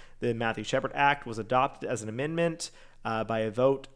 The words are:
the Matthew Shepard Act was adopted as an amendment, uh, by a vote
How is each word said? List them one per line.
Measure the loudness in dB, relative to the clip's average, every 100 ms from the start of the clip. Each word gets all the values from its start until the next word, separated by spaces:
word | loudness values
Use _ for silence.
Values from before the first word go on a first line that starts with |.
| -20 -4
the | -2
Matthew | 0 0 -2
Shepard | -2 0 0
Act | 2 2 2 -2
was | -8
adopted | 0 2 2 0 -6
as | -4
an | -4
amendment, | -6 -4 0 0 -2 -8 -12 -20 -10
uh, | -4 -2
by | 0 0
a | 0
vote | 4 4 4 -2